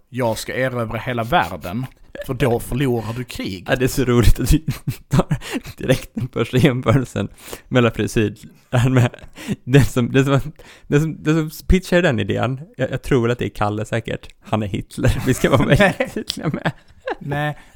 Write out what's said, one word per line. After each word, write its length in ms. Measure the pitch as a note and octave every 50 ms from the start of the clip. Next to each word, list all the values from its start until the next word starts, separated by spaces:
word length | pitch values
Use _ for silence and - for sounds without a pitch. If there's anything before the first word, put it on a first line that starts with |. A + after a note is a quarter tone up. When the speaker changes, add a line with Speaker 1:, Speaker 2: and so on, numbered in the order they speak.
| _ _
Speaker 1:
jag 280 | A#2 B2 B2 A2+ G#2+
ska 160 | - - - -
erövra 420 | A#2+ C3 C3 B2 A#2+ A2+ A2 A#2
hela 260 | A2 - C3 B2 A#2+ A2+
världen", 600 | A#2 E3 F3 G#2 E2 F#2 - - F2 F#2+ B2 C3+ - - _ - - - - -
för 80 | - B2+
då 260 | A#2 C#3+ A#2+ A#2+ A2+
förlorar 540 | - - A#2 B2+ C#3+ B2+ A#2+ A2+ G#2 G#2+ A2+
du 100 | B2 B2
krig. 420 | - - - - G#2 F#2+ F2+ - -
Speaker 2:
Ja, 60 | C3+
det 80 | B2 B2+
är 20 |
så 180 | B2 - C#3+ B2
roligt 340 | A2+ A#2+ A#2+ G2+ - - -
att 100 | C3 -
du 100 | D3+ - - - - - - C#3+ - - -
tar 180 | - - C3 - - D3 - - - - C4 - - -
direkt 320 | - - B2 C3 - - - -
den 140 | A#3 B2+
första 300 | B2+ - A#2+ A#2 - -
jämförelsen 720 | B2 A2+ C#3 B2 B2+ B2+ A#2+ A#2+ C3+ A#2+ - - G#2+ G2+ - - - - - - - _
mellan 240 | - B2+ B2+ A#2+ A2+
frisyren 1000 | - - G#2 G2+ - A#2 G#2+ G2 G2 - - - - _ _ - - A#2+ A#2+ C3 C3
med 160 | B2 A#2+ A#2+ - - - - - - - A#3 F#3 - -
den 200 | A#2+ B2+ C#3+ A#2+
som, 280 | - - B2+ A#2+ -
den 140 | B2 C3+ C3
som, 140 | C#3 C#3 B2+ - D3+ - - - - - - -
den 140 | - D3 D3
som, 220 | D#3+ D#3+ - - -
den 260 | D3+ D#3+ E3 D#3 D#3+
som 160 | - - -
pitchar 340 | - F#3 F#3 F3+ - F3+ F3
den 180 | F3+ D#3+ A#2+ G#2+
idén. 420 | G2+ G2 G#2+ A2 A2+ A#2+ C3+ C3 D#3 G3+ -
Jag, 140 | - C3 -
jag 100 | C#3 - -
tror 280 | - D3 B2 A#2 A#2
att 80 | B2 -
det 60 | A#2
är 40 | A2
Kalle 360 | - - G#2+ G#2 G#2 G#2+ A2
säkert. 420 | - A#2 A2+ - - - - - - - _
Han 220 | _ - A2+ A2 G#2+
är 40 |
Hitler. 560 | G2 F#2+ - - - - - - A2+ - - -
Vi 80 | C3 B2
ska 160 | - - E3
vara 160 | C#3 A#2 -
Speaker 1:
<laughs> 0 |
Nej. 120 | - D3
Speaker 2:
väldigt 360 | C#3+ G3+ F3+ - - - F#3 -
tydliga 340 | G#3+ - - - - - D#3+
med. 220 | - - - - - - _ _ - - - C5 - -
Speaker 1:
Nej, 380 | - C#3 C#3+ D3 D3+ D3+ C#3+ - - - _